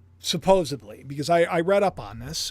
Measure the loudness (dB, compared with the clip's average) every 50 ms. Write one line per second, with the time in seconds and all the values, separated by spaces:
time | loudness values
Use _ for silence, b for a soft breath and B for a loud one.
0 | -20 _ _ _ -6 -6 -6 -2 4 4 4 4 4 -2 -6 -10 -12 -18 -18 -18
1 | -14 -12 -8 -8 0 2 4 4 4 4 2 0 2 2 2 4 2 2 0 -4
2 | -12 -12 -12 -12 -12 -10 -8 -8 -8 -8